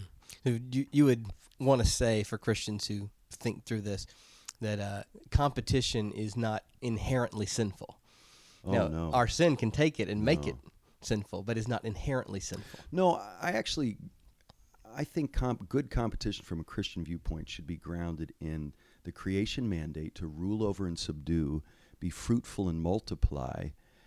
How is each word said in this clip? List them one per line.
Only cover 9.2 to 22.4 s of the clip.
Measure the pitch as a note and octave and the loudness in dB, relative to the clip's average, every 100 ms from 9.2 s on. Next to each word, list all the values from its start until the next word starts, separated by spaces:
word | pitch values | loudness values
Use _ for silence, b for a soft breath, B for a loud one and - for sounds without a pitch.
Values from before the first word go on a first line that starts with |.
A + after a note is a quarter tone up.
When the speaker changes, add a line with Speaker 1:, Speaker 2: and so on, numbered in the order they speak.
| A#2 | 4
Speaker 1:
sin | - E3+ C3+ | 4 4 6
can | A2+ | 2
take | - D#3 - | 4 2 2
it | F#2+ | -2
and | G#2 | 0
make | A2 D#3+ | 2 2
Speaker 2:
No. | D3 | 0
Speaker 1:
it | B1 - - _ _ | -6 -12 -20 _ _
sinful, | - A2 G#2 F#2 | -4 -2 -2 -6
but | G2 A2+ | -4 -2
it's | A2+ | 0
not | A#2 | -2
inherently | A2+ G2+ - C3 - G2 | -2 -4 -2 -2 -2 -6
sinful. | - F#2 - - - | -6 -8 -10 -16 -6
Speaker 2:
No, | F3 F#3 E3 G2+ F2+ | 4 4 4 0 -6
I | - | -2
actually, | G#3 - - C3 G2+ - - - _ _ - - _ - B2 | 0 -2 0 -2 -2 -8 -18 -20 _ _ -20 -20 _ -12 -8
I | |
think | D3 - C#3+ | -4 -2 -2
comp-, | - B2+ A#2+ F#2+ | 2 2 0 0
good | C3+ B2+ | -2 0
competition | - A#2 - A2 F#2+ - | 0 0 -2 -4 -4 -4
from | E2+ | -6
a | |
Christian | D#2+ - G2 - | -6 -6 -6 -4
viewpoint | E2 E2+ - D#2 D2+ | -6 -4 -2 -4 -4
should | - D#2+ | -10 -8
be | E2 | -8
grounded | - E2+ E2+ D#2+ D#2+ - | -6 -4 -4 -4 -6 -6
in | D#2+ D#2 D2+ - b b | -6 -4 -6 -10 b b
the | - | -12
creation | - - F#2+ G#2+ - A#2+ | -8 -2 0 0 -2 -2
mandate | F2 D#2 D2+ D#2 - | -2 -2 -6 -8 -6
to | E2 | -8
rule | D2+ F#2 G#2+ | -4 -2 0
over | G#2+ F#2+ F#2+ | 0 0 -2
and | E2+ | -2
subdue, | - D2+ D2 E2 D2 D2+ - b b b | -4 -4 0 2 2 0 -4 b b b
be | F#2 | -6
fruitful | - - A#2 | -4 0 0